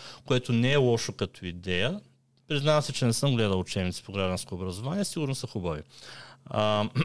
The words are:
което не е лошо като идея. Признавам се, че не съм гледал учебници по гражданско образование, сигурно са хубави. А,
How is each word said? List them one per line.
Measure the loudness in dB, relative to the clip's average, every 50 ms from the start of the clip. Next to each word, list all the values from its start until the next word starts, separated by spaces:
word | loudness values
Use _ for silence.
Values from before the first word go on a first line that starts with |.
| -16 -18 -18 -16 -2
което | 0 0 0 2 2 2
не | 4 4 4 4
е |
лошо | 4 4 4 4 2 0 -4 -4
като | -4 -4 -6 -4 -8 -10
идея. | -8 -8 -8 -4 -2 0 0 2 0 -2 -4 -8 -16 _ _ _ _ _ _ _ -4
Признавам | -2 0 2 4 4 4 2
се, | 0 -2
че | 0 2
не | 2 2
съм | 2 2 2 4
гледал | 4 4 4 4 2
учебници | 0 0 -2 0 0 0 -2 -6 -10
по | -6 -2
гражданско | -2 0 0 0 -2 -4 -6 -8
образование, | -6 -4 -6 -6 -6 -6 -4 -2 -2 -2
сигурно | -2 -2 -4 -2 -2 -2
са | -4 -6
хубави. | -6 -6 -4 -2 -2 -4 -4 -6 -12 -18 -20 -20 -18 -18 -18 -18 -18 -20 -20 _
А, | -4 0 2 2 4 4 2 2 0 0 0 2